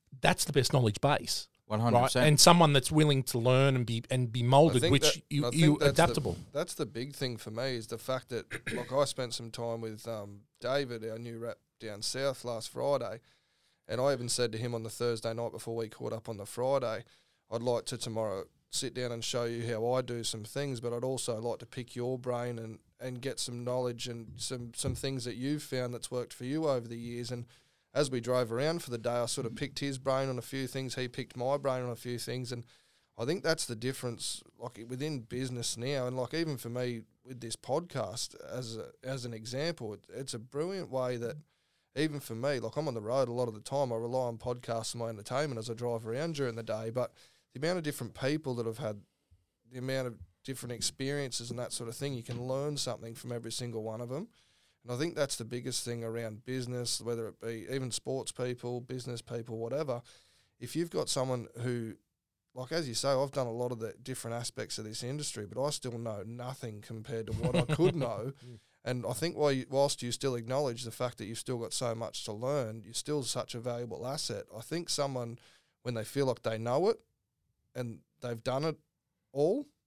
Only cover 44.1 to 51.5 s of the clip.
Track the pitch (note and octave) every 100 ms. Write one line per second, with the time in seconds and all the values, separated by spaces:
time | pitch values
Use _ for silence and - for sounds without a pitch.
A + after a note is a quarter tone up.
44.1 | C3 B2 A2+ B2 B2 B2 A2+ A2 A#2 A2+
45.1 | G#2+ G2+ B2+ D3+ A#2 A#2 A#2 A#2+ A#2 A2+
46.1 | B2 E3+ D3 B2+ A2+ A2 A2 A2+ B2 A#2+
47.1 | - - _ _ C3 D#3+ F3+ D3+ - A#2
48.1 | - C3+ D3+ C#3+ A#2+ A2+ A2 A2 G#2 -
49.1 | _ _ _ _ _ A#2 B2+ C3 C3 B2+
50.1 | G#2 - _ - B2+ B2 A#2 - - C3+
51.1 | C#3+ C3+ - A#2+